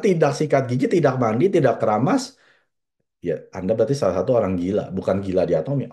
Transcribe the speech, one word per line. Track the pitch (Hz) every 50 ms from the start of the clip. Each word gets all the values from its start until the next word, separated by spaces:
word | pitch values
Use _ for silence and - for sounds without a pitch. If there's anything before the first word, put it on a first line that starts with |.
| - 214
tidak | 185 165 156 143 139 -
sikat | 156 143 151 135 127 117
gigi, | 127 127 - 269 -
tidak | 175 147 135 123 131 123
mandi, | 110 107 120 160 196 190
tidak | 175 139 120 110 -
keramas, | 113 110 107 107 127 175 254 262 - - - _ _ _ _ _ _ _ _ _ _ _ _ _ _ _ _ _ - 82
ya | 78 - - - - 95
Anda | 92 95 113 113
berarti | - - 139
salah | 135 - 95 87 92
satu | 92 127 127 117
orang | 104 92 95 87
gila. | 87 90 101 101 - - 92 92
Bukan | 87 - 95 98 98
gila | 92 90 92 85 82
di | 85 78
Atomi, | - - 143 135 120 -